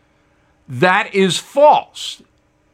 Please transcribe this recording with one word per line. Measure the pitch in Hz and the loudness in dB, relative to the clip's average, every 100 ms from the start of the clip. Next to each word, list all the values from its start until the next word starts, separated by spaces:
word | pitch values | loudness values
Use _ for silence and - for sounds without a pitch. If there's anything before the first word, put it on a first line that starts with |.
| _ _ _ _ _ _ - | _ _ _ _ _ _ -14
That | 123 180 196 220 | -2 0 0 -2
is | 196 190 - | -2 -2 -2
false. | - 277 294 240 - - - - _ _ _ _ _ | -6 2 4 4 -2 -14 -16 -16 _ _ _ _ _